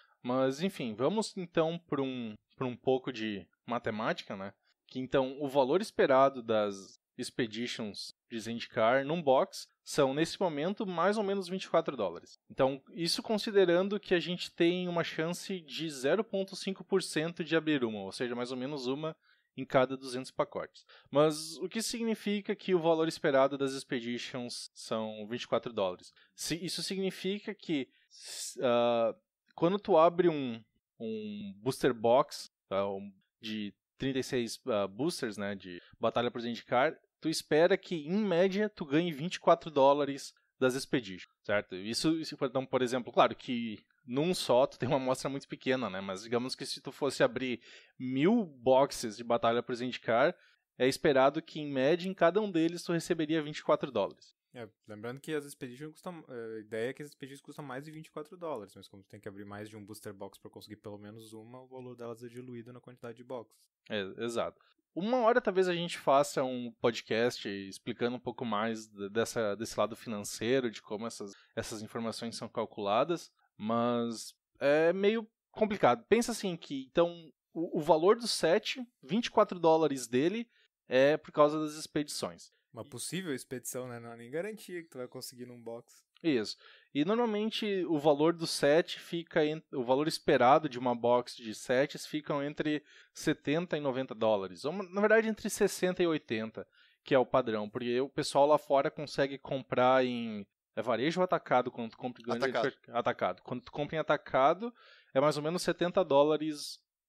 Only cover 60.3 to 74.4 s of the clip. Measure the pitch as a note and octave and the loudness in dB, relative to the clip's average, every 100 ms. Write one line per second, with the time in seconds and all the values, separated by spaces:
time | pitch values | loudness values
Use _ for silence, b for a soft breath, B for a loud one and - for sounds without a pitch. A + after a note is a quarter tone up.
60.3 | - G#2 G#2 G2+ G#2 G#2+ G#2 G#2 A2+ A2 | -16 -20 -20 -18 -16 -14 -16 -16 -18 -18
61.3 | A2 A2 B2+ C3 C3 B2+ A#2+ A#2 A#2 A#2+ | -18 -18 -20 -18 -16 -14 -12 -12 -10 -12
62.3 | A#2+ B2+ B2 A#2 B2 - B2 A#2+ A#2 B2 | -14 -12 -12 -14 -18 -20 -16 -14 -14 -12
63.3 | C3 G#2+ _ _ _ - G#2+ F#2+ - A#2 | -12 -12 _ _ _ -8 -6 -6 -6 -4
64.3 | A#2 E2+ - b _ _ - G#3 B3+ A3+ | -2 -4 -6 b _ _ -6 -2 2 4
65.3 | A#3+ A3+ F#3 F#3 F3 E3+ - - C#3 D3 | 4 2 2 2 0 -4 -4 4 4 4
66.3 | - C3 B2+ A#2+ - B2 A2 - A2 A#2+ | 0 -4 -4 -8 -2 0 0 -2 0 2
67.3 | - A2+ G2 G2 F#2 - A2+ A#2+ B2 B2+ | 0 -6 -8 -10 -12 -10 -4 -4 -4 -8
68.3 | A#2 A#2+ G#2 A2+ A2 A2 G#2 G2 G#2 A2+ | -8 -4 -2 -2 -4 -10 -10 -6 -2 -2
69.3 | B2 A2 G2+ A2 - G#2+ A2+ - G#2+ G2+ | -2 -2 -2 -4 -2 -2 -2 -8 -8 -8
70.3 | - C3 C3+ B2 G2+ - G#2 A2+ - G#2 | -4 0 2 0 -4 -8 -8 -8 -8 -12
71.3 | G2 b - G#2+ A2 G#2+ - A2+ A2 A#2 | -14 b -8 -8 -8 -8 -6 -6 -6 -8
72.3 | G#2+ A2+ - A2 - G2+ G#2+ - E3 - | -8 -8 -6 -6 -4 0 2 2 -2 -6
73.3 | _ _ - G#2+ A#2 A#2+ A#2+ A#2 A2 - | _ _ -8 -2 0 2 0 -2 -6 -12
74.3 | - | -18